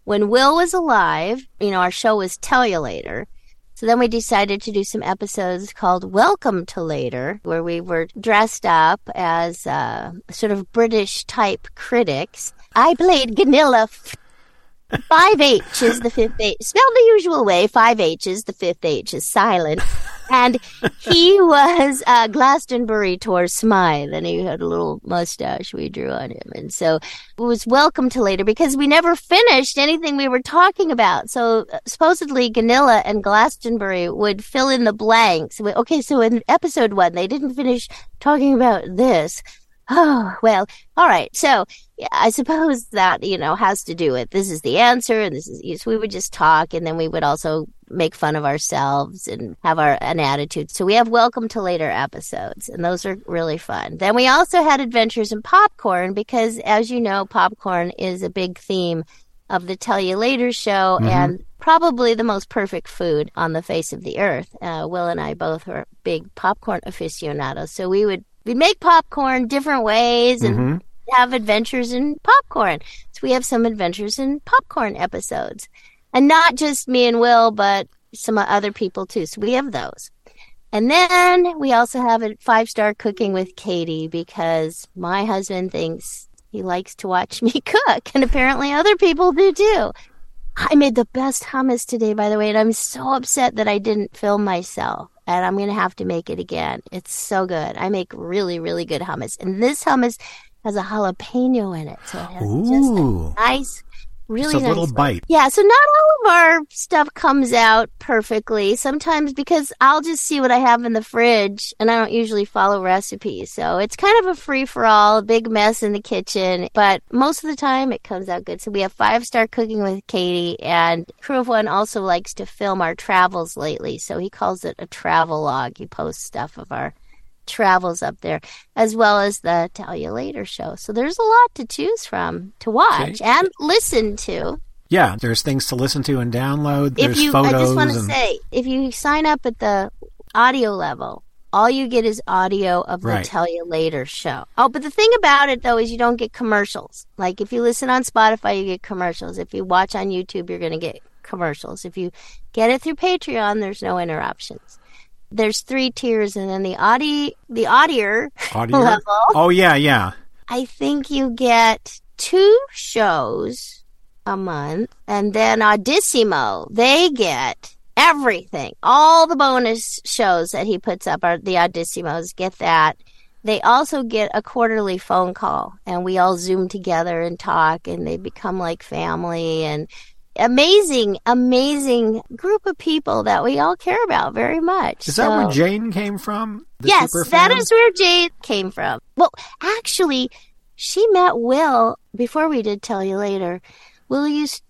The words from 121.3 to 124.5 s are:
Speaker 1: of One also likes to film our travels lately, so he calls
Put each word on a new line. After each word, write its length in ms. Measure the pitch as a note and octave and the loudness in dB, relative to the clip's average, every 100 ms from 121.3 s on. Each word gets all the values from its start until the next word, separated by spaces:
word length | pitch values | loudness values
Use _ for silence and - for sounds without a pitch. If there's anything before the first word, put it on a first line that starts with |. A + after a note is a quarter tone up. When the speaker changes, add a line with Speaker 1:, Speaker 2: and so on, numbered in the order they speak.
| C4+ | -4
Speaker 1:
of 80 | B3 | 0
One 200 | A3+ G#3+ | 0 0
also 320 | F#3 G#3+ A3 | 0 -2 -4
likes 320 | F#3+ F3 - | -2 -2 -4
to 120 | - F#3+ | -14 -14
film 340 | - G3+ F#3 | -6 -4 -2
our 140 | E3 | -2
travels 600 | E3 - F#3 F3+ F#3 E3 - | -4 0 2 2 0 -8 -8
lately, 400 | D3+ - D3+ D3+ | -8 -6 -8 -10
so 180 | - E3 | -10 -8
he 140 | F#3+ | -8
calls 340 | - F#3+ | -6 -6